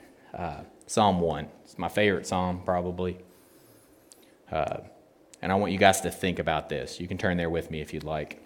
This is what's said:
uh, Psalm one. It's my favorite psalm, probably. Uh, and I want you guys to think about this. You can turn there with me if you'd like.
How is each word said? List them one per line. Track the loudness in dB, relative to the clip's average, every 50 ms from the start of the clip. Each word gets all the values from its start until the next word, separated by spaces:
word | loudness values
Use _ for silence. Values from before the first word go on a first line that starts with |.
| -20 -20 -20 -20 -20 -16 -12
uh, | -10 -8 -8 -8 -10 -14 -18 -20 -20 -14
Psalm | -2 2 4 4 4 4 4
one. | 2 2 0 -2 -4 -8 -12 -20 -20
It's | -20 -10 -6
my | -6 -2
favorite | 2 4 4 4 4 2 -2
psalm, | -2 0 0 0 0 -2 -2 -2
probably. | 0 0 0 0 -2 -4 -4 -4 -4 -4 -6 -12 -20 -20 -20 -20 -20 -20 -20 -20 -20 -20 -20 -20 _ -20 -20 -20 -20 -20 -20 -20 -20 -20 _ _ -6
Uh, | -2 -2 -2 -2 -4 -8 -10 -14 -20 -20 -20 _ _ _ -20 _ -18 -8 -2
and | 0 2
I |
want | 2 2 0
you | 2 8
guys | 8 8 8 8
to | 2 -4
think | -4 -2 -2 -2 -2 0
about | -2 0 0 -2 -2 -4
this. | -6 -6 -6 -8 -10 -10
You | -8
can | -8 -6 -2
turn | 0 0 0
there | 2 0 0
with | 0 -2 -4 -4
me | -8 -8 -8
if | -8 -8
you'd | -8 -6
like. | -4 -4 -4 -4 -6 -10 -18 -20